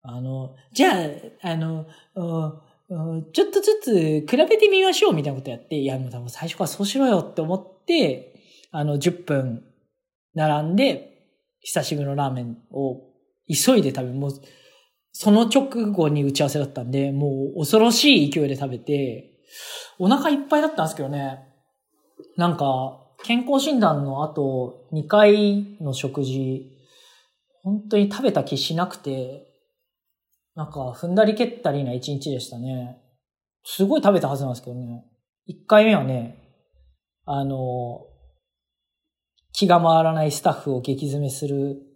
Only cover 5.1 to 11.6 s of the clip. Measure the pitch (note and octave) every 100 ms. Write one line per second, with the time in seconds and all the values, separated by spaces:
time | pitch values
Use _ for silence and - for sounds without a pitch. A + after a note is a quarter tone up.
5.1 | E3 C#3+ C3 C3+ A#2 - D3+ C3+ C3 B2+
6.1 | A#2+ A#2+ - E3 - F3+ - G3+ C4 C4+
7.1 | F#3+ - - D#3+ F#3+ - _ - E4+ F3
8.1 | B2+ - _ _ _ _ D#3 D3 C#3+ F3
9.1 | F3 - C#3 C3 A2+ - _ _ _ _
10.1 | _ _ E3 D#3 D3 D#3 F#3+ C4+ D#3+ -
11.1 | _ _ _ _ _